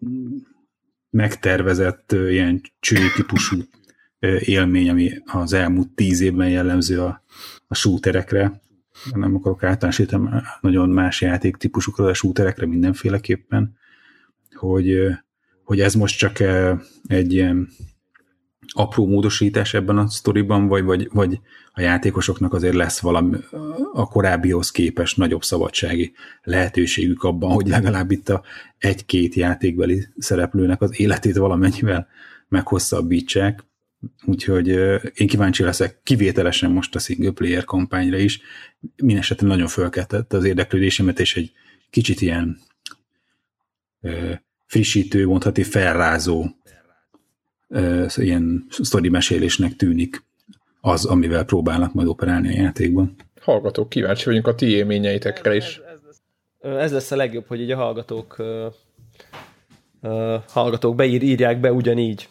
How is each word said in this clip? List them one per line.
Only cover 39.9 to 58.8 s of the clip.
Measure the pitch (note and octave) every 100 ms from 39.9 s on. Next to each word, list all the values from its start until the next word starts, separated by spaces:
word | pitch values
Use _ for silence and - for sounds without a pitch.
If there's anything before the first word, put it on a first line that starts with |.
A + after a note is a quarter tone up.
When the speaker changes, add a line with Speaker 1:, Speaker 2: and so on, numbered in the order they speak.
| F2+ F2+ - - G2
Speaker 1:
az |
érdeklődésemet, | F#2 F2+ E2+ F#2+ F#2+ - F#2+ E2+
és | F2+ -
egy | E2 - _ _ _
kicsit | - A#2 G2+
ilyen, | F#2 E2+ E2+ E2 _ _ - - _ _ _ _ _ _ _ _ _ _
ö, | F2 E2 F2 E2+ - _ _
frissítő, | A2 G#2+ G#2 F#2+ G2+ F#2+
mondhatni | F#2 G#2 F#2+
felrázó, | F#2 G#2 F#2 E2 E2 D#2+ E2 E2 E2 - _ _ _ _ _ _ _ _ _ _ _
ö, | - F2+ F2+ F2+ -
ilyen | F#2 F2 E2+ F2 -
sztori | - - G#2 F2+
mesélésnek | F2 - F2 E2+ - F2+ -
tűnik | F#2+ E2+ F2 - - _ - - _ _
az, | - E2+
amivel | - F2+ E2 E2
próbálnak | - F#2 E2 E2 F2
majd | - E2+
operálni | D#2+ F2+ F2 F2 F#2
a |
játékban. | F#2+ - F2 F2+ F#2+ - - _
Speaker 2:
Hallgatók, | - A2+ G2+ F#2+ G#2+
kíváncsi | B2+ F#2+ G#2+
vagyunk | - A2+ A#2+
a |
ti | A#2 B2
élményeitekre | G2+ G#2 G#2 G#2 G2 G#2 - G#2+
is. | G#2
Speaker 3:
Ez, | A2
ez, | - - - -
ez, | _ _ _ _ _
ö, | C#3 C3+
ez | D#3
lesz | C#3 C3
a | C#3
legjobb, | B2+ A#2 G#2+
hogy | A#2+
így | A#2+
a | C3
hallgatók, | A#2+ A2+ A#2 A2+ G#2+ -
ö, | A2+ A2+ A2+ A2+